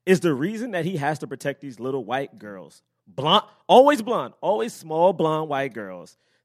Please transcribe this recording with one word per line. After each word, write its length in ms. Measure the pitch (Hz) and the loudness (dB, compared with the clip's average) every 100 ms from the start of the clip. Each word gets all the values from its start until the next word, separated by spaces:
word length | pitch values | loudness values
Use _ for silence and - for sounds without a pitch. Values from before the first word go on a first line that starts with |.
Is 160 | - 185 | 0 2
the 140 | 175 | 2
reason 380 | 131 170 220 247 | 0 -2 -6 -6
that 120 | 180 | -4
he 120 | 160 175 | -4 -4
has 220 | 143 151 | -4 -4
to 60 | 156 | -8
protect 320 | 135 147 135 | -8 -8 -8
these 160 | 143 107 | -14 -10
little 240 | 127 135 | -8 -8
white 340 | 104 131 143 110 | -6 -8 -8 -14
girls, 440 | 104 98 73 _ _ _ _ | -18 -18 -20 _ _ _ _
blonde, 380 | - 147 202 - _ - | -6 2 2 2 _ 6
always 340 | 208 277 285 | 8 8 4
blonde, 320 | 220 202 123 - | 0 -4 -4 -6
always 320 | 160 214 226 | -4 -2 -4
small 380 | - 160 160 180 | -10 -6 2 2
blonde 340 | 160 156 156 160 | 2 0 -2 -4
white 240 | 139 135 | -6 -6
girls, 460 | 110 98 92 82 _ _ _ | -8 -14 -14 -18 _ _ _